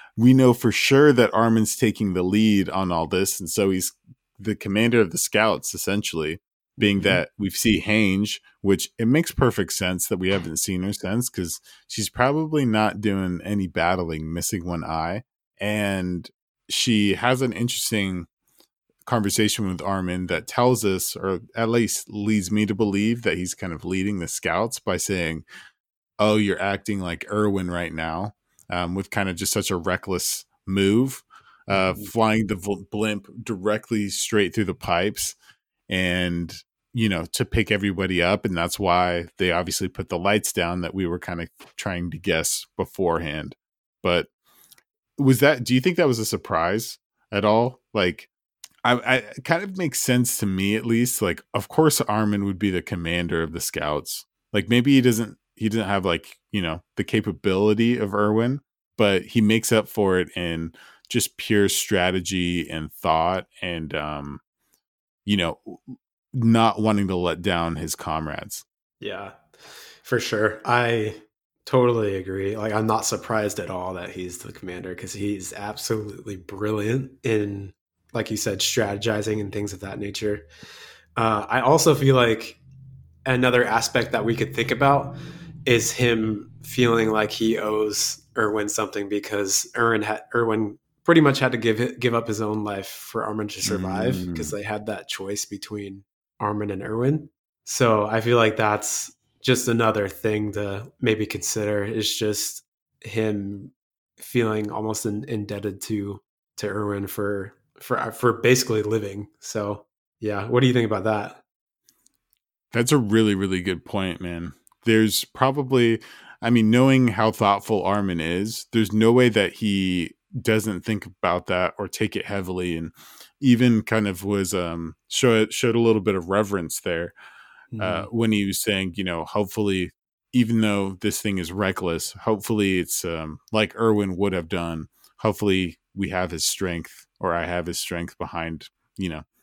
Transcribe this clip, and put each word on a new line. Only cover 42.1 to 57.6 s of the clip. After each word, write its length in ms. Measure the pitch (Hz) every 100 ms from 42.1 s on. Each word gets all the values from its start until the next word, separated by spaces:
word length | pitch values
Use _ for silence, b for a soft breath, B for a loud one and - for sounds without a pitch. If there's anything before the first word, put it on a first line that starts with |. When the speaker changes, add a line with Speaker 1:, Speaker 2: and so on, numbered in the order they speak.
Speaker 1:
to 80 | 82
guess 480 | 98 82 76 - - -
beforehand. 800 | 92 - 92 82 80 76 76 - _ _ _ _
But 260 | 95 87 80 _ _ b b b _ _ _ -
was 220 | 139 127
that, 240 | 143 143
do 100 | 117
you 60 | 127
think 160 | 160 180
that 120 | 160
was 100 | 117
a 60 | 107
surprise 720 | 113 - 87 82 107 - - _ _ _
at 120 | 101
all? 360 | 104 110 123 127 _
Like, 340 | 110 92 82 - _ _ _ - _
I, 80 | -
I, 220 | 123 113 127 104 -
it 80 |
kind 180 | - 170
of 120 | 196 190
makes 220 | 170 -
sense 380 | - 123 120 -
to 80 | 104
me, 300 | 95 98 110
at 100 | 113
least. 340 | 117 123 -
Like, 200 | 98 82 _
of 140 | 104 -
course, 320 | - 160 -
Armin 420 | - 107 107 104
would 140 | 101 95
be 120 | 104
the 120 | 90
commander 600 | - 90 82 87 87 82
of 100 | 82
the 80 | 82
scouts. 640 | - 90 76 73 - - - _ _
Like, 160 | 104 90
maybe 240 | 120 123
he 60 | 139
doesn't, 360 | 123 113 110 - _ _
he 120 | 110
doesn't 200 | 113 98
have, 160 | 101
like, 340 | 92 85 - - _
you 100 | 107
know, 200 | 85 80 - -
the 80 |
capability 960 | 101 113 104 85 101 95